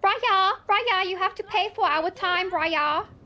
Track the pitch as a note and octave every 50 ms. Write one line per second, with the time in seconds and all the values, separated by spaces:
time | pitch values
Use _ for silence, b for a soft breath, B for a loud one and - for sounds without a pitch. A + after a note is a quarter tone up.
0 | - F#4+ G4+ B4 - A#4+ G#4 G4 F#4+ F#4+ G#4+ - - - G4+ G4+ A#4 A#4+ G#4 F#4
1 | F#4+ F#4 F#4 F#4 F#4 F#4+ G4 - G#4 G4 - G4 F4+ G#4+ G#4 - A4 F4 C#4+ D#4
2 | D#4+ F4 F#4 - - F4+ F4+ F4 F#4 F#4+ F4+ E4+ D4+ E4 E4 D#4 D4 D4 D4 D#4+
3 | G#4 - - - -